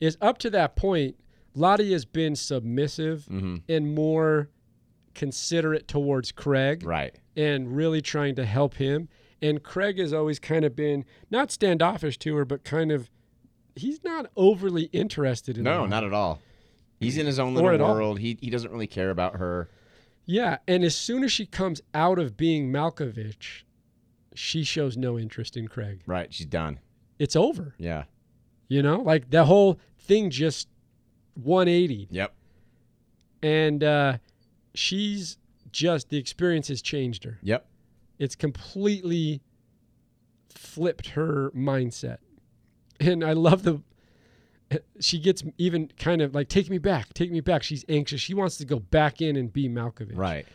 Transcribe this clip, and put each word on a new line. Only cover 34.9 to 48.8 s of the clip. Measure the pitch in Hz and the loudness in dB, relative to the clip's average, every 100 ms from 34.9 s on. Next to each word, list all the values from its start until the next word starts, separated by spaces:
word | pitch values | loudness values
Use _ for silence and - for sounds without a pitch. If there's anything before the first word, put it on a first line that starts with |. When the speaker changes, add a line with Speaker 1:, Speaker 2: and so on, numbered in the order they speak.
| 190 208 202 165 - _ _ - | -2 -2 -4 -8 -12 _ _ -12
Speaker 1:
just, | - 160 160 - | -2 0 0 -2
the | 147 | -6
experience | 123 - 180 165 139 | -6 -2 0 0 -2
has | 131 | -6
changed | - 147 127 110 | -4 -4 -4 -6
her. | 117 107 | -10 -8
Speaker 2:
Yep. | 95 117 - _ _ _ _ - | -4 -4 -4 _ _ _ _ -8
Speaker 1:
It's | 139 - | -6 -4
completely | 151 - - 196 202 202 180 170 156 143 - _ _ _ _ _ _ _ _ _ _ | -6 -6 -10 -2 0 0 0 -2 -2 -4 -10 _ _ _ _ _ _ _ _ _ _
flipped | - - - 170 - - | -20 -16 -4 -4 -4 -6
her | 147 160 147 135 | -4 -2 0 -2
mindset. | 127 139 135 123 - 123 120 _ _ _ _ _ _ _ - | -2 0 0 0 -4 -10 -10 _ _ _ _ _ _ _ 0
And | 156 175 | 2 2
I | 160 | 2
love | 160 165 185 | 4 6 6
the, | 175 151 - _ _ _ _ _ _ _ _ 135 - - | 4 -2 -4 _ _ _ _ _ _ _ _ -6 -6 -6
she | - 170 | -2 0
gets | 170 - 151 - | 0 0 -4 -2
even | 175 170 156 - | 0 0 -4 -4
kind | 160 170 | 0 2
of | 143 | 2
like, | 143 143 | 0 0
"Take | 196 170 | 0 0
me | 185 | 0
back, | 190 160 101 | 0 0 -2
take | - 175 | -4 -2
me | 170 | -2
back." | 151 160 | 0 0
She's | - 143 - | 0 -6 -2
anxious. | 151 139 139 | 0 0 -4
She | - | -4
wants | 190 185 - | -2 -2 -4
to | |
go | 135 | -4
back | 135 | -4